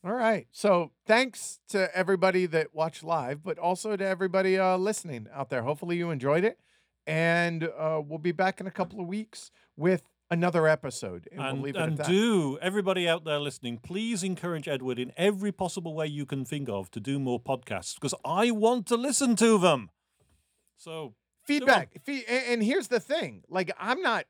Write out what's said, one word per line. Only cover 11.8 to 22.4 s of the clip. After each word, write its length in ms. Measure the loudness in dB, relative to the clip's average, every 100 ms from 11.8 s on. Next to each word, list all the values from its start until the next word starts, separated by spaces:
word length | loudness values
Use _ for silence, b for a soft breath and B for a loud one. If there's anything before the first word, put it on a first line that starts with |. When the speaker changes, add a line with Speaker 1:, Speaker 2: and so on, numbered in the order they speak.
| -2
Speaker 2:
and 80 | -2
Speaker 1:
that. 80 | 2
Speaker 2:
do, 500 | 2 4 2 2 -2
everybody 440 | -2 0 0 0 2
out 180 | 0 0
there 140 | -2
listening, 380 | -4 -6 -8 -8
please 460 | -8 -6 -4 -2
encourage 440 | -2 -4 -4 -6 -4
Edward 300 | -4 -4 -4
in 160 | -6 0
every 360 | 0 2 -4
possible 420 | -2 -6 -4 -8
way 140 | -4 -4
you 180 | -4 -6
can 200 | -6 -4
think 220 | -6 -4
of 220 | -6 -6
to 80 | -10
do 200 | -4 -2
more 200 | -2 -4
podcasts, 600 | -4 -6 -4 -8 -8 -8
'cause 160 | -6 -6 -4
I 240 | 0 0
want 380 | 4 2 2 0
to 100 | -2
listen 380 | 0 0 2 4
to 240 | 6 8
them. 320 | 6 4 -2 _ _ _ _ _ _ _ _ _
So, 320 | -14 -12 -12
do 440 | _ _ _ -2
'em. 60 | 2
Speaker 1:
Feedback. 420 | 6 4 4 -12
Fe-, 220 | -8 -8 -2
and, 180 | -2